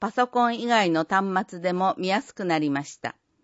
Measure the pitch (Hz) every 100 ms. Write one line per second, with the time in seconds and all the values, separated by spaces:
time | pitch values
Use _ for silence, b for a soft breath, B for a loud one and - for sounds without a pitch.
0 | 202 - 247 247 240 233 240 233 185 160
1 | 160 190 196 185 180 180 180 180 190 -
2 | 185 196 - - 185 160 151 139 147 -
3 | 117 - _ _